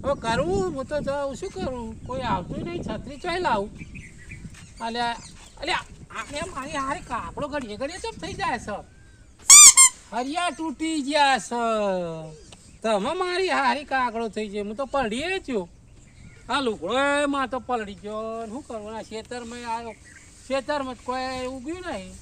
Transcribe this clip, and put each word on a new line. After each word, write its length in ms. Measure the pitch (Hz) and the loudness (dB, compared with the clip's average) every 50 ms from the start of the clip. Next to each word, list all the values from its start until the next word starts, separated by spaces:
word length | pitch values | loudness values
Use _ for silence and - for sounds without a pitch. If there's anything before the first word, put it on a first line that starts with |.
| - | 2
હવે 160 | 262 277 - | 0 0 2
કરવું, 540 | - 226 226 247 285 339 381 392 370 370 302 | 2 2 2 2 4 2 2 2 2 0 0
હું 100 | 269 262 | -4 -4
તો 160 | - 294 294 | -2 -2 -2
જાઉં, 360 | - 277 277 285 277 277 262 | 0 0 0 0 -2 -2 -4
શું 140 | - - 392 | -6 -8 -8
કરું? 560 | - 381 370 294 254 240 233 220 220 - - | -6 -4 -4 -4 -4 -4 -6 -8 -10 -10 -8
કોઈ 140 | 233 254 269 | -6 -4 -4
આવતું 440 | 247 226 196 185 175 165 - - - | 0 0 0 0 -2 -4 -6 -6 -6
નહીં, 180 | 339 339 349 | -4 -6 -6
છત્રી 340 | 247 - 220 220 - 240 294 | -4 -4 -6 -6 -8 -10 -12
ચોય 220 | 269 - 359 339 370 | -6 -4 -2 -2 0
લાવું? 320 | 349 302 233 202 196 220 - - - - - - - - - - - - - - - - - - - - - - | 2 2 2 2 2 -2 -6 -12 -12 -12 -12 -12 -14 -14 -16 -16 -14 -14 -12 -12 -12 -14 -14 -14 -16 -18 -10 -6
અલ્યા, 360 | 233 233 226 240 240 240 233 226 - - - - - - - - | -6 -4 0 0 0 0 0 -4 -8 -16 -16 -18 -20 -20 -14 -8
અલ્યા, 240 | - 320 349 262 - - - - - - | -2 -2 -2 -2 -4 -8 -16 -18 -16 -10
આને 300 | - - 220 - 277 294 | -10 -10 -8 -6 -6 -6
મારી 320 | 330 - - - 269 294 | -6 -6 -6 -8 -8 -4
હારી 280 | 320 277 269 269 294 359 | -4 -4 -2 -2 -2 -4
કાકડો 480 | - - 254 220 - - - 233 277 285 | -4 -6 -6 -4 -4 -6 -6 -6 -4 -2
ઘડીએ 280 | 285 294 247 208 208 | -2 -4 -4 -6 -6
ઘડીએ 220 | 202 262 285 349 381 | -6 -4 -6 -6 -6
ચમ 220 | - 453 427 - | -6 -8 -6 -6
થઈ 120 | - 359 | -8 -8
જાય 260 | 381 370 392 339 285 - | -4 -2 -2 -2 -2 -2
છે? 140 | - - 202 175 - - - - - - - - - - - - - - - 1077 - 1077 - - - - - - - - | -4 -6 -8 -8 -8 -14 -20 -20 -20 -20 -20 -20 -20 -20 -20 -14 6 10 10 12 12 12 12 10 8 8 6 0 -14 -4
હરિયા 380 | 202 226 254 269 302 349 349 349 | -2 -2 -2 0 0 2 0 0
તૂટી 520 | 277 - 320 320 254 - 311 320 320 311 | 0 0 -4 -4 -2 -2 -2 0 0 0
ગયા 360 | 262 269 302 294 285 277 269 226 | 0 2 6 6 8 8 6 4
છે. 200 | - - 240 240 233 226 220 214 208 196 190 180 175 165 165 160 160 160 156 151 - - - - - - - - | 2 -2 -2 0 2 2 2 4 4 2 2 2 0 -2 -4 -6 -8 -12 -14 -16 -18 -20 -20 -20 -20 -20 -16 -2
તમે 320 | - 226 220 196 196 277 330 | 2 4 4 4 4 2 0
મારી 340 | 370 370 359 359 359 381 359 | 0 0 0 2 2 2 2
હારી 360 | - 269 277 254 240 285 294 | 4 4 4 4 4 2 0
કાકડો 440 | - 269 262 254 240 208 226 233 220 | 0 2 2 2 2 0 -2 -2 -2
થઈ 200 | 180 214 220 208 | -2 -4 -4 -2
જાય, 140 | 190 208 | -2 -4
હું 140 | 202 208 220 | -4 -4 -2
તો 100 | 208 277 | -4 -4
પલળીએ 520 | 247 - 277 262 214 208 254 311 349 381 381 | 0 2 2 2 2 0 -2 -2 -2 -2 -2
જ 40 | - - | -2 -2
છું. 200 | 254 202 175 170 - - - - - - - - - - - - - - - - | -2 -2 -2 -4 -10 -20 -20 -20 -20 -20 -20 -20 -20 -20 -20 -20 -20 -18 -6 -2
આ 120 | - 285 | 0 0
લુગડોય 680 | 269 240 214 - 151 185 233 262 277 277 285 285 294 | 2 0 -2 -2 -2 0 2 4 4 4 4 4 4
માં 220 | 285 285 277 262 220 | 2 2 2 0 0
તો 100 | 262 254 | -2 -6
પલળી 360 | 214 - 247 233 214 196 202 | -2 0 -2 0 0 -4 -8
ગયો, 460 | 175 190 208 214 214 220 220 226 226 | -10 -8 -6 -6 -4 -4 -4 -4 -6
ને 60 | 226 | -6
શું 160 | 220 214 277 | -6 -8 -10
કરવું? 340 | 302 - 247 214 208 214 226 | -10 -8 -10 -10 -8 -8 -8
આ 60 | 220 | -10
ખેતરમાં 760 | 202 - 220 220 214 - 240 247 240 226 240 240 240 233 226 | -10 -8 -10 -10 -8 -8 -10 -10 -8 -10 -10 -10 -6 -4 -4
આવ્યો, 160 | 233 233 226 208 - - - - - - - - - - - | -4 -4 -8 -12 -14 -18 -20 -20 -20 -20 -20 -20 -20 -4 -2
ખેતરમાં 460 | 254 269 269 294 294 294 269 262 247 | -2 -2 0 0 -2 -2 -2 -4 -8
જ 40 | - - | -8 -6
કોઈ 420 | 254 254 254 262 254 254 254 254 | -4 -2 -2 -2 -2 -4 -4 -4
ઉગ્યું 380 | 254 262 262 240 294 339 370 359 | -6 -6 -8 -8 -8 -8 -6 -6
નહીં. 280 | 349 269 196 185 185 185 - | -6 -6 -6 -8 -10 -14 -16